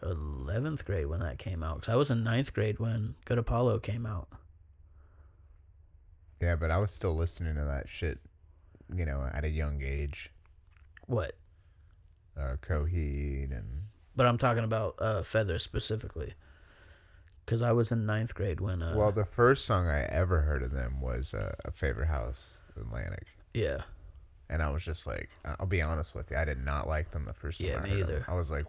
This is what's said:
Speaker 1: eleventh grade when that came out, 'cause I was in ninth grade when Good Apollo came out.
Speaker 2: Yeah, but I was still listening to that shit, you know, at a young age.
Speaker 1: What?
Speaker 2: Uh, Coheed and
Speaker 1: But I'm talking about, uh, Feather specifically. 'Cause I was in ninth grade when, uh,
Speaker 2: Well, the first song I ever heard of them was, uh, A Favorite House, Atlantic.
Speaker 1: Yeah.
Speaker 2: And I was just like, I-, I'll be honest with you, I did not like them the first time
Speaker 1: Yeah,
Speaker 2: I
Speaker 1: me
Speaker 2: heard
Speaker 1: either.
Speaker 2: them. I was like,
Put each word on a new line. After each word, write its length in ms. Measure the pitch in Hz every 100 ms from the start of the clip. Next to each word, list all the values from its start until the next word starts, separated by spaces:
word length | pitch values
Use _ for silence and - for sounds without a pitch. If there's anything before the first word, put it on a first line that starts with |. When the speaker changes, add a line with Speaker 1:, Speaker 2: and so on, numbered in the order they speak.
Speaker 1:
eleventh 840 | 92 82 73 69 67 104 151 151 -
grade 200 | 95 71
when 120 | 82
that 160 | 82 64
came 260 | 95 85
out, 180 | 78 71
'cause 120 | -
I 20 | 120
was 140 | 143
in 120 | 117
ninth 300 | 113 117 135
grade 260 | - 107 104
when 360 | 113 113 104 - -
Good 120 | 120
Apollo 420 | 113 120 123 107
came 260 | - 113 113
out. 220 | 95 - - - - - - - - - - - - - - - - - - - - - -
Speaker 2:
Yeah, 160 | 87 82
but 160 | 80
I 60 | 87
was 120 | 104
still 220 | - 95 80
listening 400 | 85 - 80 73
to 80 | 73
that 220 | 69 -
shit, 300 | - 82 - - - - - - - -
you 120 | 90 80
know, 240 | 69 67
at 100 | 71 78
a 40 |
young 320 | 76 73 71
age. 480 | 67 71 71 71 - - - - - - - - -
Speaker 1:
What? 300 | 120 78 - - - - - - - - - - 76
Speaker 2:
Uh, 220 | 67 65
Coheed 880 | - 78 80 87 73 71 71 69 67 62
and 320 | 50 69 101 - - 131
Speaker 1:
But 120 | 123
I'm 100 | 120
talking 260 | 127 117
about, 320 | 113 110 101 -
uh, 240 | 110 107
Feather 340 | - 110 101 82
specifically. 760 | - - - 110 - - 62 - - - - - - - - - - - -
'Cause 160 | 113
I 100 | 120
was 180 | 120 113
in 140 | 117 107
ninth 280 | 107 107 -
grade 260 | 98 76
when, 200 | 98 90
uh, 140 | 82 104
Speaker 2:
Well, 160 | 104
the 140 | 101 101
first 400 | - 120 135 -
song 220 | 98 85
I 160 | 71
ever 380 | 52 80 90 85
heard 200 | 73 71
of 80 | 64
them 300 | 65 62 65
was, 320 | 64 62 -
uh, 220 | 52 50 - -
A 60 |
Favorite 360 | - 78 57 78
House, 500 | 69 57 62 - - - -
Atlantic. 500 | 55 55 50 50 - - -
Speaker 1:
Yeah. 300 | 113 78 69 - - - - - - -
Speaker 2:
And 120 | 80
I 80 | 76
was 160 | 78 82
just 220 | 78 -
like, 220 | 50 - -
I-, 120 | - -
I'll 60 | 95
be 160 | 90
honest 320 | 78 80 - -
with 140 | -
you, 60 | 69
I 80 | 76
did 180 | 65
not 240 | 67 71 -
like 240 | 78 80
them 140 | 80 57
the 80 |
first 260 | - 73 -
time 80 | 87
Speaker 1:
Yeah, 100 | -
Speaker 2:
I 20 |
Speaker 1:
me 80 | 98
Speaker 2:
heard 100 | 98
Speaker 1:
either. 120 | 87 76
Speaker 2:
them. 60 | -
I 60 | 90
was 160 | 76
like, 140 | 73